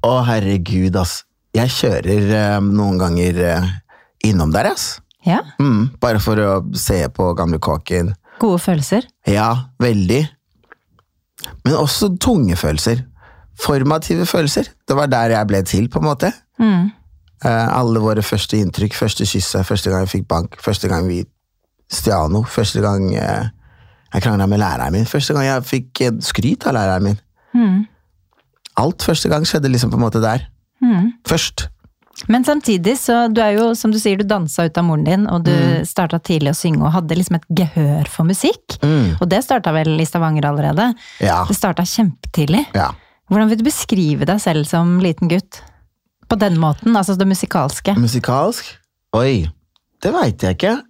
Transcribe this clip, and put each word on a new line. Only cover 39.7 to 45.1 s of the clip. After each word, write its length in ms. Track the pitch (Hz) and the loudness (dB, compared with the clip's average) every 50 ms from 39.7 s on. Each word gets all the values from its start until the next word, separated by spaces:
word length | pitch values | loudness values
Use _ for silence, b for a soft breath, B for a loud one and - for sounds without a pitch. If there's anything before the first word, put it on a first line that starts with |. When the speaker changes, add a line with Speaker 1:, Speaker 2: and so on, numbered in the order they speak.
| 156 | 0
Speaker 2:
vel 260 | 156 156 160 156 151 | 2 2 2 0 0
i 60 | 160 | 0
Stavanger 380 | 151 - 175 165 160 156 151 143 | 0 0 0 0 2 2 2 0
allerede? 500 | 143 147 143 147 151 147 156 226 247 233 233 B B B B | 0 0 0 0 0 0 2 0 0 -2 -4 B B B B
Speaker 1:
Ja. 240 | - 98 82 87 90 | 0 0 2 0 0
Speaker 2:
Det 100 | - 208 | 0 -2
startet 280 | - - 196 170 - 180 | 0 0 -2 0 0 -2
kjempetidlig. 800 | - - - 220 180 131 _ - - - 170 151 135 165 226 294 - - | -2 0 0 0 0 0 _ -12 -4 -2 -2 0 2 2 0 0 0 -2
Speaker 1:
Ja. 180 | 98 85 67 - b b b b b b _ | -2 -2 -2 -4 b b b b b b _
Speaker 2:
Hvordan 200 | 190 208 220 214 | 2 2 4 2
vil 80 | 226 | 2
du 60 | 220 226 | 2 0
beskrive 600 | 294 - - - - 226 190 175 151 147 139 143 | -2 -2 -4 -4 -2 0 2 2 2 0 0 0
deg 140 | 143 185 214 | 0 0 0
selv 260 | - 190 160 156 147 | 0 0 0 0 0
som 340 | - - 170 170 175 175 180 | 0 0 0 2 2 2 2
liten 280 | 185 180 | 2 0